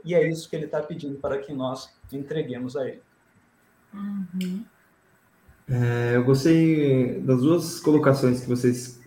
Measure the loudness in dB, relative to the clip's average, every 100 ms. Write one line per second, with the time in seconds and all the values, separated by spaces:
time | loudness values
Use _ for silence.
0 | -2 2 2 0 -8 -8 -6 -6 -6 -8
1 | -10 -8 -6 -6 -6 -6 -6 -6 -12 _
2 | -14 -12 -8 -6 -6 -6 -8 -6 -6 -10
3 | _ _ _ _ _ _ _ _ _ -12
4 | -8 -8 -6 -6 -6 -6 -10 _ _ _
5 | _ _ _ _ _ _ -6 -2 0 0
6 | 2 2 4 4 4 4 4 4 2 2
7 | 0 -2 0 2 4 2 0 -4 2 4
8 | 6 4 2 0 0 0 2 0 -6 -14